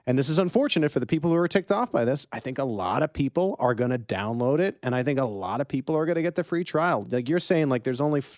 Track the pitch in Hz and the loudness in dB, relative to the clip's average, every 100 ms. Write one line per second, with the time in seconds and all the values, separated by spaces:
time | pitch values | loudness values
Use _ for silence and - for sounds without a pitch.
0 | - 127 135 156 180 233 285 170 147 131 | 0 0 2 2 2 2 2 2 2 0
1 | 120 160 170 170 175 196 - 202 240 - | 0 0 2 2 2 0 0 0 0 0
2 | 117 143 - - 131 127 135 104 90 117 | 0 0 -4 -10 -8 -4 -4 -2 -2 0
3 | 151 - 139 165 190 - 127 117 123 123 | -2 0 -2 0 0 0 0 2 0 -2
4 | 110 95 107 117 123 151 190 - 127 127 | -4 -4 -2 0 0 2 0 -2 -2 0
5 | 127 135 127 98 92 117 139 135 127 156 | 0 0 0 -2 -4 -4 -2 -4 -2 -2
6 | 160 165 165 170 165 170 180 156 175 127 | 0 0 -2 -2 -2 -4 -2 0 2 0
7 | 101 123 120 175 - 170 147 123 127 123 | -2 -2 0 0 2 2 2 0 0 -2
8 | 147 147 139 | 0 0 -4